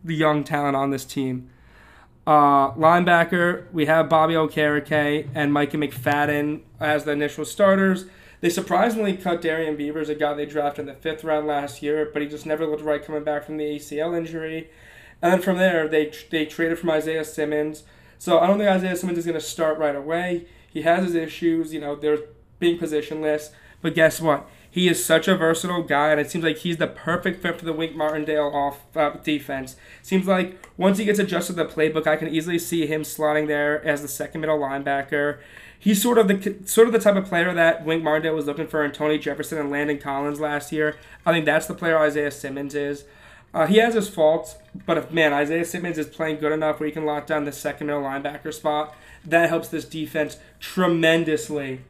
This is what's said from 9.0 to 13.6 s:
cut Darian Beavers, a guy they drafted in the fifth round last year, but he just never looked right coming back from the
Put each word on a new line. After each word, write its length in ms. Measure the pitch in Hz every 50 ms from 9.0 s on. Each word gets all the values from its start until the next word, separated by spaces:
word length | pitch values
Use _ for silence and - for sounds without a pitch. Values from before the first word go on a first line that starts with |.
| 214 202 190
cut 240 | 190 - 185 170 165
Darian 360 | - 165 156 160 165 156 151
Beavers, 320 | 147 147 147 151 160 151 147
a 60 | 151
guy 200 | 147 156 147 147
they 120 | 147 147
drafted 400 | 147 147 151 143 143 143 - 143
in 80 | 139 135
the 60 | -
fifth 240 | - 160 156 156 -
round 220 | 160 156 151 151
last 360 | 151 147 143 143 143 - -
year, 260 | 147 147 151 156 151 147
but 100 | - 147
he 60 | 147 143
just 180 | 147 147 -
never 200 | 156 156 156 160
looked 180 | 151 151 151 151
right 200 | 151 147 143 147
coming 200 | - 156 151 147
back 200 | 151 147 147 147
from 120 | - 156
the 80 | 151